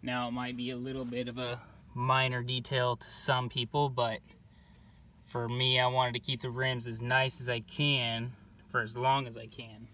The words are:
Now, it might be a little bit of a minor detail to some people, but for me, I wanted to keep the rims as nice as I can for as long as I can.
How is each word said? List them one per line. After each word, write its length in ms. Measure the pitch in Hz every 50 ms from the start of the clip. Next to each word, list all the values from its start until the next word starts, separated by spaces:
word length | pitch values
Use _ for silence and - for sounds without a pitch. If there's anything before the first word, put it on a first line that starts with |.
Now, 280 | - 123 123 127 123 120
it 20 |
might 240 | 120 123 123 123 123
be 140 | 123 123 123
a 80 | 131
little 280 | 123 123 131 131 131 127
bit 220 | 120 120 123 123
of 100 | 120 117
a 240 | 123 127 123 120 123 - - - - - - -
minor 480 | 123 123 127 131 131 131 131 127 123
detail 540 | 123 123 127 127 120 - 139 131 123 123 120
to 160 | - - -
some 380 | - - - - 135 127 123 120
people, 400 | - 131 120 110 - 147 147 139
but 300 | 131 120 120 117 110 107 - - - - - - - - - - - - - - - - - - - - -
for 240 | - - 123 117 113
me, 300 | 117 123 131 131 131 127
I 80 | 127
wanted 260 | 127 127 127 127 123 120
to 60 | 120
keep 220 | - - 135 120
the 80 | - 127
rims 380 | 120 120 131 131 127 120 113
as 140 | 120 117 107
nice 400 | 117 120 127 131 131 131 - -
as 80 | 127 120
I 100 | 123 117
can 720 | 110 - - - 147 147 143 131 120 117 117 113 113 123 123 - - - - - - -
for 100 | - 127
as 140 | 113 107 117
long 320 | 123 123 131 135 139 135
as 100 | 120 113
I 100 | 113 110
can. 400 | 107 - - 120 110 110 107 113 110